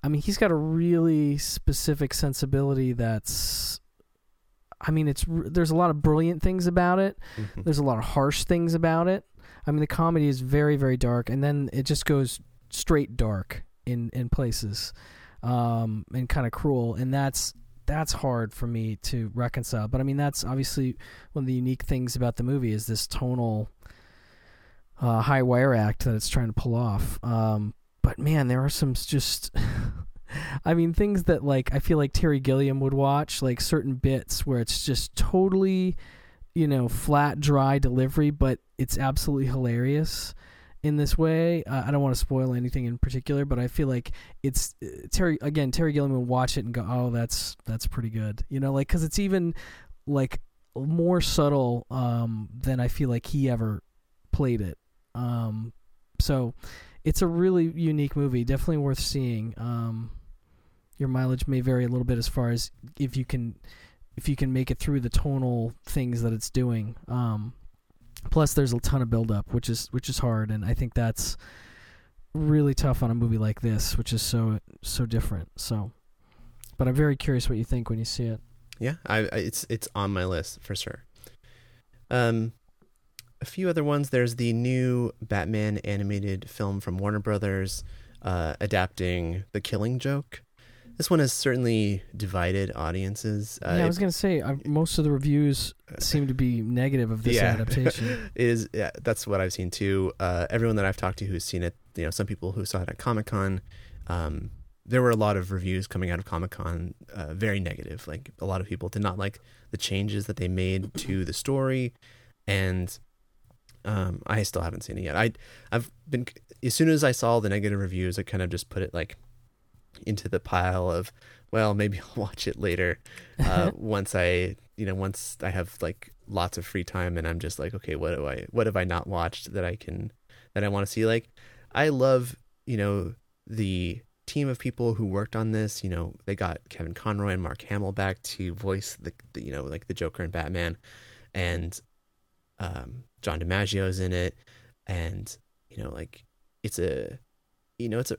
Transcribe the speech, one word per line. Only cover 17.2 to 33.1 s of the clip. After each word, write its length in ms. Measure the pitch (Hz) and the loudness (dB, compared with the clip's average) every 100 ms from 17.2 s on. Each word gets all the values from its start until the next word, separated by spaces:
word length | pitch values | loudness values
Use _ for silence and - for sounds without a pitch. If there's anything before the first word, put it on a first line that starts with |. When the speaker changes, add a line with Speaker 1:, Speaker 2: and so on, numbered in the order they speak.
| 139 - - - - - - | 0 -2 -6 -8 -20 -10 -2
Speaker 1:
that's 260 | 147 156 | -2 0
hard 400 | - 139 120 113 | -2 0 0 -2
for 140 | - 120 | -4 -4
me 300 | 117 110 107 | -2 -2 -4
to 280 | - 123 110 | -4 -2 -4
reconcile. 520 | 110 120 - 123 120 107 | -2 -2 -2 -4 -2 0
But, 120 | 131 | 0
I 40 | |
mean, 120 | 135 139 | 0 2
that's 280 | 143 - | 0 0
obviously 520 | - 131 135 - 127 - - - - | -2 -2 -2 0 -2 -4 -12 -20 -8
one 120 | 151 | -4
of 20 | 131 | -2
the 60 | |
unique 320 | 127 127 131 | 0 0 -2
things 320 | - 131 127 123 | 0 0 0 0
about 200 | 123 - | -2 0
the 60 | |
movie 300 | 123 139 120 | 0 0 0
is 140 | 107 110 | -2 -2
this 200 | 110 - | -4 -2
tonal, 640 | - 127 123 117 110 107 _ - - - - - - - - - - - - | -2 -2 0 0 0 -4 _ -20 -20 -20 -20 -20 -20 -20 -20 -20 -20 -20 -2
uh, 200 | 120 113 | 2 4
high 220 | 110 139 | 4 4
wire 320 | 127 123 135 | 6 6 6
act 300 | 120 107 - | 4 2 2
that 100 | 127 | 0
it's 140 | 110 - | 0 2
trying 200 | - 117 | 0 2
to 40 | |
pull 220 | 110 123 | 0 0
off. 440 | 113 120 104 - - | 0 0 0 -2 -2
Um, 520 | 123 113 110 107 104 - _ _ | -2 0 2 0 -2 -8 _ _
but, 160 | - - | 0 2
man, 300 | 143 156 127 | 2 4 4
there 160 | 127 | 2
are 40 | 135 | 2
some 240 | - 139 | 2 0
s-, 140 | 123 - | 0 0
just, 480 | 143 - - - - | 0 0 -4 -2 0
<laughs> 1080 | - - - - - - - 139 156 139 | 0 0 -2 -4 -10 -12 -10 -10 -6 -4
I 100 | - | 2
mean, 180 | 170 165 | 4 4
things 300 | 165 208 202 | 4 2 2
that, 200 | 170 165 | 4 2
like, 300 | 143 135 127 | 4 2 2
I 40 | 143 | 0
feel 180 | - 160 | 4 4
like 140 | 143 | 4
Terry 280 | - 165 143 | 4 4 4
Gilliam 380 | 131 131 139 135 | 4 4 4 2
would 140 | 135 | 2
watch, 480 | 135 139 | 4 4